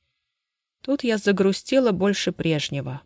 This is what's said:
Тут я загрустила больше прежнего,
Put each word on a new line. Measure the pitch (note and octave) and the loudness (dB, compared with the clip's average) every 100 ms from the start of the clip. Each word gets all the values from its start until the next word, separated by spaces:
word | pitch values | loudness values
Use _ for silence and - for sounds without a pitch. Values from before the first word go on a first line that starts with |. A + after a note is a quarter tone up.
| _ _ _ _ _ _ _ _ | _ _ _ _ _ _ _ _
Тут | - C#4 | -4 -2
я | A#3+ G#3+ | 0 0
загрустила | G3+ G3 F#3+ F#3+ - C4 A#3+ | 2 2 2 0 0 2 4
больше | F3 G3 G3 - | 2 0 0 -2
прежнего, | - D#3+ D3+ - C#3+ C3+ C3+ | -2 -2 -2 -2 -6 -8 -10